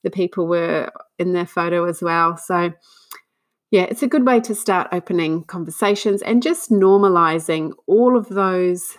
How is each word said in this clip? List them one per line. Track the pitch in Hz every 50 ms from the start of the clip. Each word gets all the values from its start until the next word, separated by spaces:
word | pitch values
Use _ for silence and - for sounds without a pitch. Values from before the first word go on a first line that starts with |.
the | - 185
people | - 190 180 175 - 185 170
were | 165 175 170 170 170 160 156 120 - - - - _ _ -
in | 180 180
their | 180 175 175
photo | 175 - 180 170 170 175 175 170
as | 175 170 -
well. | 185 170 165 170 170 165 170
So, | 160 - - 185 170 175 170 170 _ _ _ _ _ _ _ - - _ _ _ _ _ _ _ _ _ _
yeah, | 226 190
it's | 185 - 226 -
a | 285 247
good | - 302 247
way | 262 254 233
to | 233 - 214
start | - - - 190 180 - -
opening | 180 180 175 - 185 170 165 156 160 170 165
conversations | - - 180 165 165 165 - 220 202 202 202 - 220 196 202
and | - - 226 247
just | 240 311 349 - - -
normalizing | 226 202 190 190 196 202 202 196 180 170 170 160 160 165 156 - 160 160 156 160 - _ _
all | - 185 220 240 247 254
of | 240 208 233
those | 190 202 196 185 185 180 180 180 180 180 - - -